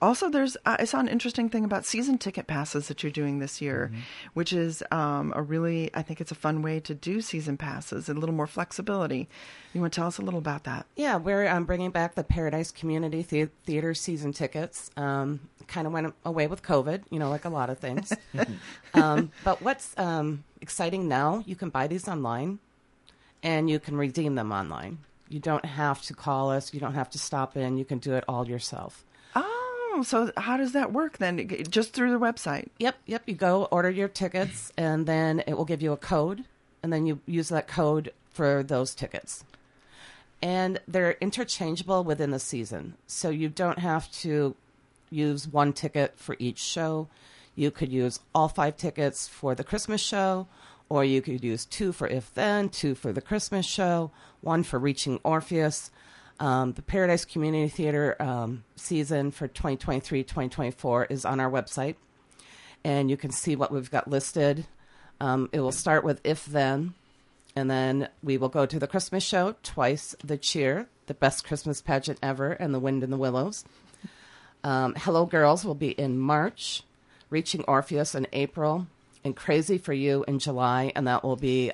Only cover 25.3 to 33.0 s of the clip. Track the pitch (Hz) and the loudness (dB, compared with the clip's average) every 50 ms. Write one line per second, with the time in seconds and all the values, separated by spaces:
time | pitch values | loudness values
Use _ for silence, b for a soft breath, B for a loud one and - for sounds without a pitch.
25.3 | 151 151 139 165 151 143 - 165 139 143 151 147 139 - - - 143 - - 151 | -12 -6 -2 0 0 0 -2 -4 -4 -2 0 0 0 -2 -6 -14 -14 -8 -4 -2
26.3 | 139 135 135 135 135 139 139 - - 143 143 120 135 139 131 - - 147 - - | 0 0 2 2 0 0 -2 -4 -8 -6 -6 -4 -2 -4 -4 -4 -6 -8 -8 -4
27.3 | - 139 131 127 - 139 131 127 131 131 135 - 143 123 - 139 131 127 - - | -2 -2 -2 -2 -2 -4 -2 0 0 -2 -2 -2 -4 -4 -2 0 0 0 0 0
28.3 | 131 123 123 117 120 120 - - - - - 92 - - - B B B B B | -2 -2 -2 -2 -4 -6 -6 -8 -8 -8 -10 -12 -14 -18 -20 B B B B B
29.3 | B 240 320 403 453 480 508 508 494 494 480 466 427 320 254 - - 226 233 214 | B -2 -2 -2 -4 -4 -4 -6 -6 -6 -4 -2 0 -2 0 2 2 2 2 2
30.3 | - - 202 220 247 262 269 254 247 285 262 208 202 269 320 311 - - 202 180 | -2 -4 -2 -2 0 0 0 0 2 0 0 2 0 0 -2 -2 -2 -2 -2 0
31.3 | 175 170 104 - 185 - - 175 180 220 226 220 - 269 247 247 240 240 240 226 | 0 -2 -2 -4 -4 -6 -6 0 2 2 2 2 0 0 2 2 4 4 2 2
32.3 | 233 - - 165 143 139 - - _ _ 226 247 262 - | 0 0 -4 -4 -4 -4 -6 -10 _ _ 0 0 0 -2